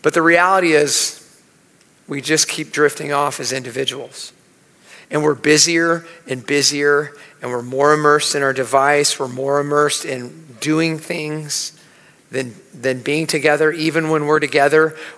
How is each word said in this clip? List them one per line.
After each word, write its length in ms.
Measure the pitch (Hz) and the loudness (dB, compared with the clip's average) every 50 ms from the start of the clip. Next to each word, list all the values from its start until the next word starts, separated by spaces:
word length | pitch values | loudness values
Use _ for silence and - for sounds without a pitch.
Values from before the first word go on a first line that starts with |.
But 140 | - 156 - | -2 0 0
the 80 | 170 165 | 2 2
reality 500 | 165 170 170 175 185 190 190 180 170 156 | 4 4 4 4 4 2 2 2 4 2
is 640 | 147 147 143 - - - - - - - - - _ _ _ _ _ _ _ _ _ _ _ _ _ _ - | 2 2 2 0 -2 -2 -4 -6 -12 -20 -20 -20 _ _ _ _ _ _ _ _ _ _ _ _ _ _ -10
we 140 | 143 143 135 | -8 -8 -2
just 260 | 143 151 156 - - | 0 0 0 0 0
keep 240 | - - 156 - - | -2 -8 -8 -8 -2
drifting 400 | 143 151 143 143 - 151 147 147 | 2 2 2 2 -2 -8 -4 -2
off 280 | 143 147 143 131 - | -2 -2 -2 -4 -6
as 120 | 127 120 127 | -8 -6 -6
individuals. 800 | 135 123 127 117 131 135 - 123 135 127 - - - - - - _ _ _ _ _ _ _ _ _ _ - - - - _ | -6 -8 -8 -6 -4 -4 -4 -4 -8 -14 -16 -16 -18 -18 -18 -18 _ _ _ _ _ _ _ _ _ _ -20 -20 -20 -16 _
And 120 | - 151 151 | -4 0 2
we're 120 | 151 147 | 2 0
busier 720 | 123 - 147 151 151 147 170 170 165 170 170 165 170 165 - - - - | 0 2 4 4 4 4 2 2 2 2 2 0 -2 -2 -14 -20 -20 -8
and 200 | - 131 127 117 | -8 -8 -8 -4
busier, 680 | - 143 143 139 147 147 143 143 147 147 143 151 143 - - - - - _ - | -2 0 0 2 0 0 0 2 2 2 2 0 -4 -12 -20 -20 -20 -20 _ -8
and 80 | 123 | -6
we're 100 | 123 123 | -6 -6
more 320 | 120 123 127 135 139 147 151 | -6 -6 -2 2 4 4 4
immersed 420 | 151 151 147 147 151 147 - - | 4 4 4 4 4 2 0 -2
in 80 | 147 139 | 0 0
our 120 | 139 131 | 0 0
device. 680 | 127 131 117 127 139 135 139 147 147 147 143 - - | -2 -2 2 2 2 4 4 4 4 2 0 0 -2
We're 80 | 139 127 | -6 -6
more 320 | 123 127 135 139 139 147 | -6 -6 -4 0 0 0
immersed 460 | 143 147 147 147 147 147 143 - - | 0 0 2 2 2 2 0 -4 -6
in 500 | 165 135 127 123 127 151 160 160 151 123 107 | -6 -6 -8 -8 -10 -14 -16 -20 -20 -16 -8
doing 360 | - 143 156 156 165 165 160 156 | -2 0 0 0 0 0 -2 -4
things 800 | 156 - - 170 151 151 151 156 156 147 - - - - - - - - _ _ - - _ _ _ _ | -6 -8 -8 -6 -6 -6 -6 -8 -8 -6 -6 -6 -6 -8 -12 -18 -20 -20 _ _ -20 -20 _ _ _ _
than, 240 | - 131 131 123 113 - - - - | -6 -6 -6 -6 -10 -18 -20 -20 -20
than 300 | 131 123 135 131 127 117 | -4 -2 -2 -2 -2 -2
being 240 | 135 147 151 165 | -2 -2 -2 -2
together. 440 | 151 - 156 135 156 147 147 156 156 | -2 -2 0 2 2 2 4 2 0
Even 380 | 151 170 156 160 143 160 160 156 | 0 0 -2 0 0 0 0 0
when 160 | 160 156 147 | 0 0 2
we're 160 | 147 156 151 | 2 2 2
together, 560 | 151 147 - 143 139 143 139 156 160 160 156 - - - - | 0 2 2 4 4 6 6 4 4 2 0 -8 -16 -18 -18